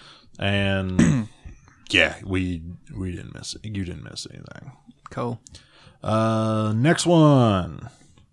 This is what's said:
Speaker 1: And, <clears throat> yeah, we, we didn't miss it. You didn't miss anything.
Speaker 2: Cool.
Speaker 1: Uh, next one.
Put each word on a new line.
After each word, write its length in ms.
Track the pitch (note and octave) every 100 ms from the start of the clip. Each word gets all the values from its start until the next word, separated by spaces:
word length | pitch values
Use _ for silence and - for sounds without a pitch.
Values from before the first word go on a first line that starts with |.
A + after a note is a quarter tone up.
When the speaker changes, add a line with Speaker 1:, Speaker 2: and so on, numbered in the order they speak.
| - - _ -
Speaker 1:
And, 920 | G2 G2+ G2 F#2+ F#2 F#2 E3 C3+ G#2+ - - -
<clears throat> 320 | _ _ -
yeah, 260 | F2+ D#2 -
we, 400 | G#2 F#2 F2+ F2 E2 E2+ -
we 160 | - F#2
didn't 220 | F2 -
miss 200 | - -
it. 100 | -
You 220 | A2 G2+ F2+
didn't 180 | E2+
miss 220 | - - -
anything. 420 | - - - C3 - - _ -
Speaker 2:
Cool. 320 | - A#2+ A#2 - - _ _ - _
Speaker 1:
Uh, 720 | - A2 A2+ A2 A2 A2 G#2+ A2
next 300 | C#3+ E3+ E3+
one. 840 | E3+ D3+ C#3 A2+ F#2+ E2+ D2+ - - - _ _